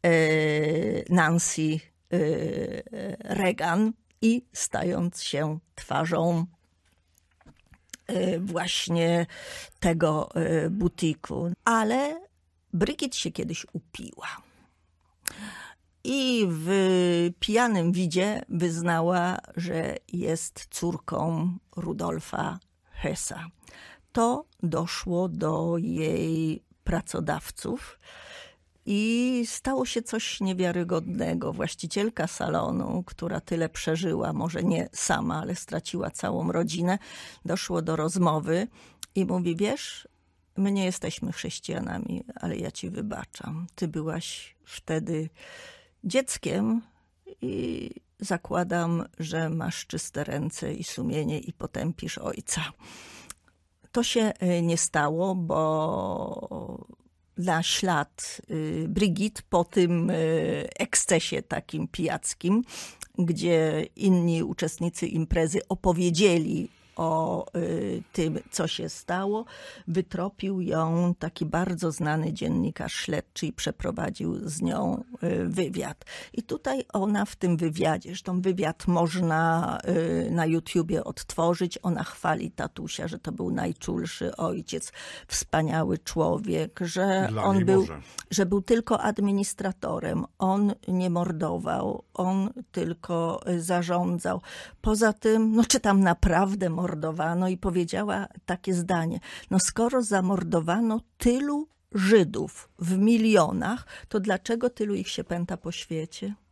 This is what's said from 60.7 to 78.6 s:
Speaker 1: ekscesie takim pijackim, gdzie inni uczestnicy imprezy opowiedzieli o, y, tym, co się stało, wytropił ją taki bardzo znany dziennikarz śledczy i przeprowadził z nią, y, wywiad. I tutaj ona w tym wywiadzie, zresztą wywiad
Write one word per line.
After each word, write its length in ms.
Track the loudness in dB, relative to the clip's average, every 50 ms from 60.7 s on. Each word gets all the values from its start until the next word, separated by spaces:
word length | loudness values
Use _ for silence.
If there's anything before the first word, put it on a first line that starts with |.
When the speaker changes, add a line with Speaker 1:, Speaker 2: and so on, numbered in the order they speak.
| -4 -4
Speaker 1:
ekscesie 600 | -4 0 0 0 2 4 4 4 4 0 -4 -4
takim 460 | -4 _ -6 -6 -6 -6 -6 -6 -6
pijackim, 760 | -6 -4 -4 -2 -2 -2 -4 -4 -6 -8 _ 2 2 4 4 2 -2 -8 -14 -14 -14 -14 _ -18 -10 _
gdzie 680 | 0 2 2 2 0 2 4 4 4 4 4 2 0 -4 -6 _
inni 480 | 0 4 6 6 6 6 4 2 2 0
uczestnicy 640 | -2 -2 -4 -4 -4 -2 -2 -4 -4 -2 -2 -4
imprezy 520 | -2 -2 -2 0 0 2 2 2 2 0 -2 -2 _
opowiedzieli 1000 | -6 0 2 2 4 4 4 2 4 6 6 6 6 6 2 2 0 -2 -4 -4 _ _ _ _ _
o, 500 | -4 -2 0 0 0 0 0 -2 -4 -4 -4 -4
y, 480 | -4 -2 -2 -2 -2 -2 -2 -4 -6 -8 _ -2
tym, 260 | 0 0 0 0 -4 -6 -6
co 160 | -4 -4 -2
się 220 | -2 -2 -6 -8 -8
stało, 560 | -10 -12 -6 -4 -4 -2 0 -2 -2 -2 -4 -8 -16 -18 -18 -18 -18 -14 -6
wytropił 720 | -2 -2 -2 -2 -2 -4 -4 -4 -4 -4 -6 -4 -4 -2 -2
ją 540 | -2 0 0 0 2 2 2 2 4 2 2 _
taki 260 | -4 -8 -4 -4 -4
bardzo 460 | -2 0 0 0 0 -2 -2 -2 -2
znany 420 | -2 0 0 0 0 0 0 -2 -4
dziennikarz 600 | -4 -2 0 0 0 0 -2 -4 -6 -8 -8 -6
śledczy 520 | -6 -4 -4 -4 -4 -4 _ _ -6 -6
i 80 | -6 -4
przeprowadził 960 | -4 -6 -6 -4 _ -6 -6 -4 -4 -4 -6 -4 -4 -4 -4 -4 -4 -6 -8
z 120 | -6 -4
nią, 420 | -2 -2 -2 0 0 -2 -2 -4 -6 -12 -10 -4 -2
y, 220 | -2 0 0 -2 -2
wywiad. 560 | 0 -2 -2 -2 -2 -6 -6 -6 -8 _ -16 -18 -16 -16 -16 -10 -10
I 100 | -10 -6
tutaj 400 | -6 -8 -6 _ -4 -4 -4 -4 _ -2
ona 320 | -2 0 2 2 0 0
w 100 | -2 -4
tym 220 | _ 2 2 2
wywiadzie, 520 | 2 2 -2 0 2 2 2 2 0 -4 -10
zresztą 320 | -12 -8 -6 -2 -2 0
wywiad 460 | 0 0 0 0